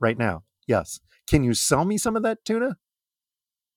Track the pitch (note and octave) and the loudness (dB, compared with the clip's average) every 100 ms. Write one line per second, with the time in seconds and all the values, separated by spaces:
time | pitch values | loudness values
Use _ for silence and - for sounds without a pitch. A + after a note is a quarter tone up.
0 | A2+ A2+ A2+ E2 - _ - G#2+ E2 - | -2 0 -2 -2 -10 _ 0 0 0 -10
1 | _ _ - D3+ B2 A2 - C#3+ F3+ G#3+ | _ _ 0 2 2 0 0 0 0 -2
2 | A#3 A3 A3 A3 - A3+ B3+ F#3 _ _ | -2 -2 -2 -4 -4 -2 -2 -6 _ _
3 | _ _ _ _ _ _ _ | _ _ _ _ _ _ _